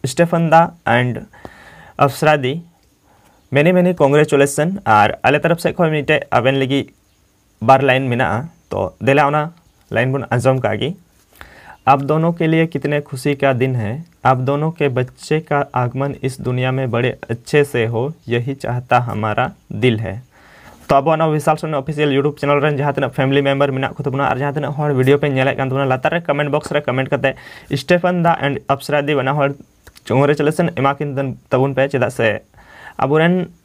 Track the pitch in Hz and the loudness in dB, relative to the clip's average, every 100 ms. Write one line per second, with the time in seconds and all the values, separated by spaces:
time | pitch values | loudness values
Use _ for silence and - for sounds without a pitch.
0 | 131 - 170 170 165 160 170 - - 120 | -6 -2 0 2 4 4 4 -2 0 0
1 | 123 107 - - - - - - - - | 0 -4 -12 -20 -20 -20 -20 -20 -18 0
2 | 139 - 156 151 127 156 - _ _ _ | 0 2 2 2 0 -4 -10 _ _ _
3 | _ _ _ _ _ 131 156 180 180 180 | _ _ _ _ _ 2 4 4 2 2
4 | 143 147 147 147 143 143 156 196 - 107 | 4 4 4 4 2 2 -2 -2 2 4
5 | 104 - - 147 160 170 - - 165 156 | 4 2 0 2 0 0 -2 0 0 0
6 | 139 156 - 123 120 135 131 139 - _ | 0 -2 2 0 2 0 0 0 -2 _
7 | _ _ _ _ _ _ 110 135 139 127 | _ _ _ _ _ _ 4 4 4 2
8 | 135 120 104 107 165 _ _ 98 95 - | 0 0 0 -2 -6 _ _ -4 -4 -2
9 | - 139 143 151 156 - _ _ _ 110 | 2 4 4 0 -4 -10 _ _ _ -2
10 | 127 135 - 120 131 131 120 104 120 190 | 0 -2 -2 0 2 0 -2 -2 -6 -8
11 | _ _ _ _ - - - - - 139 | _ _ _ _ -20 -20 -20 -6 2 2
12 | 139 156 165 170 160 160 165 151 143 147 | 2 0 0 0 0 2 0 -2 -2 -4
13 | 147 127 147 143 139 127 131 127 104 135 | -4 -6 -4 0 0 2 0 -2 -4 -6
14 | 170 _ 131 131 127 143 156 165 147 127 | -12 _ 0 0 0 -2 -2 -2 -2 -2
15 | 127 _ - 156 156 143 139 127 123 131 | -4 _ -4 -4 -2 -4 -2 -2 -4 -4
16 | 139 - 135 127 - 127 127 131 131 117 | -6 -4 -8 -6 -6 -2 -2 -2 -2 -2
17 | 123 - - 120 - 147 143 127 113 117 | -2 -4 -8 -10 0 0 2 0 -2 -2
18 | 131 165 - 117 113 135 - 120 127 123 | -4 -8 -4 -4 -4 -8 -6 -8 0 0
19 | 120 104 107 107 127 - _ 104 123 110 | 0 -4 -2 -2 -4 -6 _ -2 0 0
20 | 101 98 - _ - - - - - 139 | -4 -10 -16 _ -20 -20 -20 -20 0 2
21 | 139 156 160 151 160 151 160 147 135 147 | 2 0 0 0 0 -2 -2 -4 -4 -2
22 | 151 139 143 147 143 143 151 139 147 139 | 0 2 0 -2 0 2 2 0 -2 -2
23 | 131 135 135 139 139 139 143 131 135 - | -4 -2 0 2 0 0 0 -2 -6 -6
24 | 139 131 139 123 143 147 135 143 147 135 | -6 -2 -2 -2 -4 -4 -6 -4 -2 0
25 | 131 143 147 131 131 - 135 131 135 127 | 2 2 2 0 0 -2 -4 -2 -2 0
26 | 156 170 170 143 147 147 - 147 143 123 | -2 -4 -4 -2 0 -2 -2 -4 -2 -4
27 | 135 139 135 - - - - 139 - 175 | -2 -2 -2 -4 -16 -20 -8 -8 0 2
28 | 180 180 170 165 139 139 - 139 - 147 | 2 2 0 0 -2 -4 -2 -4 0 -2
29 | 143 147 131 147 139 139 - _ - - | 0 0 0 0 0 -2 -16 _ -20 -20
30 | - 117 147 147 143 127 175 170 135 139 | -2 2 2 2 0 0 -2 0 -2 -2
31 | 147 135 135 - _ 127 135 131 139 139 | -6 -4 -6 -8 _ 0 0 0 -2 0
32 | 113 120 113 101 _ _ - - - - | -2 0 -2 -2 _ _ -20 -20 -18 -4
33 | 135 156 165 185 170 - | 0 2 2 0 -4 -12